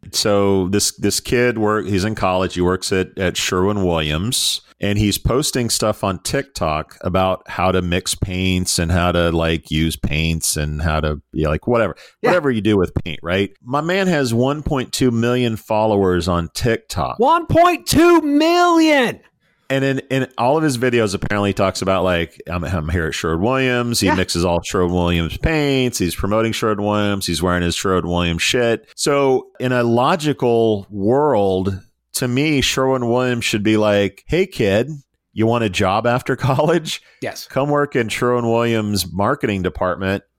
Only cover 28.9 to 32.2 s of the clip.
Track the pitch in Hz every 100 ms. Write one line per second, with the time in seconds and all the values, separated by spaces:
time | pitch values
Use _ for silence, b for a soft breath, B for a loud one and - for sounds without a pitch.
28.9 | - - 143 139 127 - _ 127 123 120
29.9 | 117 135 180 151 135 127 117 113 107 95
30.9 | 101 98 131 151 117 98 95 95 95 -
31.9 | _ _ -